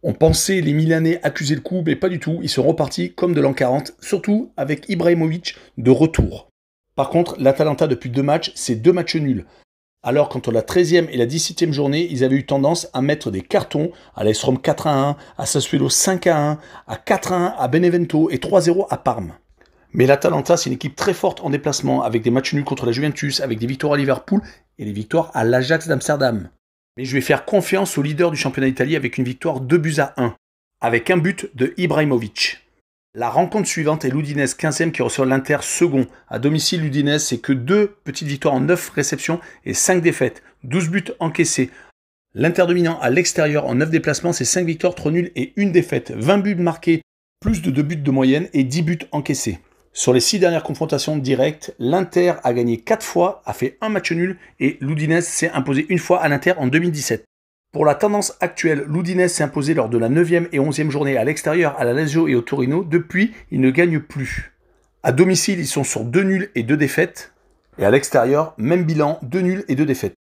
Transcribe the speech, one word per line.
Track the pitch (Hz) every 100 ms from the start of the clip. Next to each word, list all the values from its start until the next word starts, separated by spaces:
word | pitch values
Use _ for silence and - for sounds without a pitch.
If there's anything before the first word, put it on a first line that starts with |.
On | -
pensait | 107 160 156 - 190
les | 151
Milanais | 147 160 165 160 170
accuser | 147 - 143 147
le |
coup, | - 180
mais | 160 139
pas | 185
du | 175
tout, | - 165
ils | -
sont | -
repartis | 131 160 143 - 175
comme | - 175
de | 160
l'an | 139
quarante, | 135 127 135 - -
surtout | - 196 190 214 - -
avec | 139 143 -
Ibrahimovic | 185 170 170 160 170 - - - -
de | 120
retour. | 131 156 - 101 - - _ _ _ _ -
Par | 135
contre, | 165 175 -
l'Atalanta | 135 135 156 143 151
depuis | 127 131
deux | 123
matchs, | 143 156 -
c'est | - - 110
deux | 135
matchs | 180 170 170
nuls. | 147 110 82 _ _ _ _ _
Alors | - 139 143
qu'entre | 131 -
la | 117
treizième | 110 180 165 175 160
et | 147
la | 117
dix-septième | 160 - 170 165
journée, | 143 139 147 170
ils | 139
avaient | 131 135
eu | -
tendance | 139 139 170 -
à | 135
mettre | 135 147 123
des | 95
cartons, | - 202 - 147 160 - -
à | -
l'A | 107
S | 110
Rome | 135 131
quatre | - 147 160
à |
un, | 139 139 143 - -
à | -
Sassuolo | 147 - 147 139
cinq | - - 185 185
à | 156
un, | 147 151 - - -
à | 113
quatre | - 196 -
à | 185
un | 180 -
à | 123
Benevento | 151 175 175 170 156 160
et | 127
trois | - 196
zéro | 160 175 196
à | -
Parme. | - 113 85 - _ _ _ _ _ 117
Mais | 127
l'Atalanta, | 139 202 156 - 170
c'est | -
une | 127
équipe | 143 -
très | -
forte | 180 196 -
en | 156
déplacement, | 139 147 135 135 131
avec | 123 117
des | 113
matchs | 123 131
nuls | 147 139
contre | 135 120
la |
Juventus, | 117 151 143 143 135
avec | 139 110
des | 120
victoires | 131 147
à | 143
Liverpool | 139 131 - 202 - - _ -
et |
des | 107
victoires | 101 104 160 156
à | - 117
l'Ajax | 127 127 160 165
d'Amsterdam. | 139 - 147 131 113 85 _ _ _ _ -
Mais | 127
je |
vais | 131
faire | - 139 -
confiance | 208 165 190 196 -
au |
leader | 147 151 175
du | 156
championnat | 143 135 135
d'Italie | 131 131 156
avec | 127 -
une |
victoire | 127 127 165 131
deux | 127 175
buts | 160 151
à | 139 -
un, | 120 - _ _ _ _
avec | 117 117 117
un | 180
but | 165 185 - 117
de | 131 -
Ibrahimovic. | 180 147 151 123 110 - - - _ _ _ _ _
La | - 117
rencontre | 123 180 214 190
suivante | - 151 151
est | 135
l'Udinese | 139 147 147 131
quinzième | - 156 - 165
qui | 156
reçoit | 120 - 131
l'Inter | 135 131 143
second. | - - 175 135 120 - _
À | 117
domicile, | 135 156 - 175
l'Udinese, | 156 139 143 147
c'est | - 117
que | -
deux | 135 123 202 202 -
petites | - 160 151
victoires | 139 160 135
en |
neuf | 143 175 -
réceptions | - 139 139 - 170 - -
et | -
cinq | - - 185
défaites, | 165 147 123 - _ _ 123
douze | 160 165
buts | 190 180 -
encaissés. | 165 156 156 - 127 - - _ _ _ _
L'Inter | 104 151 170 175
de |
Milan | 175 170 160
à | 135
l'extérieur | 139 175 - 151 147 139
en | 123
neuf | 160
déplacements, | 160 - 143 170
c'est | 170
cinq | 127 185 170
victoires, | 160 -
trois | 180 151
nuls | 165 175 -
et | 123 -
une | 202
défaite. | 170 - 139 -
Vingt | 110 123 202
buts | 202 180
marqués, | 170 156 - 160 _ _ _ _
plus | 208 202
de | 170
deux | 135
buts | 147 165
de | 143
moyenne | 135 131 143 175
et | 143 131
dix | 147
buts | 160 170 -
encaissés. | - - 143 - 87 _ _ _ -
Sur | -
les | 127
six | 120 208
dernières | 175 165
confrontations | - 143 156 143 - 151
directes, | 131 127 143 156 - -
l'Inter | 123 175 180 - 180 156
a | -
gagné | 123 120 113
quatre | - 220 -
fois, | - 175 - -
a |
fait | - 127 -
un | 220
match | 208 -
nul | 170 180 180 - _
et | 135 -
l'Udinese | 139 151 156 165 175
s'est | - 160
imposé | 160 131 135 156
une | 180
fois | - 175
à | 160
l'Inter | 143 - 180
en | 131
deux | 156
mille | 175
dix-sept. | 151 135 110 - _ _ _ _
Pour | 151 151
la | 147
tendance | 214 208 196 -
actuelle, | 175 - 175 147 143
l'Udinese | 156 175 180 180
s'est | -
imposé | 147 151 139
lors | 151 113
de | 117
la | 120
neuvième | 147 170 170 170
et | 143
onzième | 147 143 156
journée | 143 139 131
à |
l'extérieur, | 117 156 - 165 160 139
à | 123
la |
Lazio | 127 156 156 160
et | 123
au |
Torino. | 117 139 127 156
Depuis, | 180 170 165 180 220 - -
ils | 147
ne | 131
gagnent | 135 175 156
plus. | - 143 127 - - _ _ _ _ _
À | -
domicile, | 131 185 185 - 185
ils | 147
sont | - 131
sur | -
deux | 113 143
nuls | 196 190 - 123
et |
deux | 117 151
défaites. | 139 - 180 - - _ _ _ _ -
Et | 101
à |
l'extérieur, | 135 139 135 120 143 156 -
même | 113 180
bilan, | 165 156 147 160
deux | 127 170
nuls | 180 190 196
et | 135
deux | 151
défaites. | 131 95 -